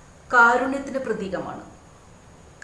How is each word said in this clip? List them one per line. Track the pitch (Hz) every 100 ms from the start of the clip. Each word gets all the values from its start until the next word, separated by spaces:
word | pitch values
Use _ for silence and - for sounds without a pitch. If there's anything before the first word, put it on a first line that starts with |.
| - - -
കാരുണ്യത്തിൻ്റെ | 247 233 247 262 269 - 262 240
പ്രതീകമാണ്, | 208 190 170 - - - - - - - - - - - -